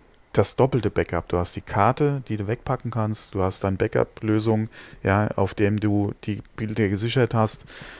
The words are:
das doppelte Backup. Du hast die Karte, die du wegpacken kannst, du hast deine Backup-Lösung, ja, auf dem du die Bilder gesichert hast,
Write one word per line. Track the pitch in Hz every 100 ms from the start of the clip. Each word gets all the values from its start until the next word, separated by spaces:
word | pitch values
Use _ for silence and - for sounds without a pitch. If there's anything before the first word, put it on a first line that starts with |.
| _ - _
das | - 101 -
doppelte | 131 135 104
Backup. | - 85 87 -
Du | 87
hast | 87
die | -
Karte, | - - 104 131 147 143 127
die | 107
du | 101
wegpacken | 120 - 127 120
kannst, | 113 107 107 -
du | 101
hast | 92 92
deine | 98 95
Backup-Lösung, | 107 - 117 - 110 107 110 110 113 - - -
ja, | - 98 107 -
auf | 98
dem | - 101 104
du | 104 101 101 -
die | - 104 - -
Bilder | 110 107 104
gesichert | 98 117 120 120
hast, | 117 110 - - - - -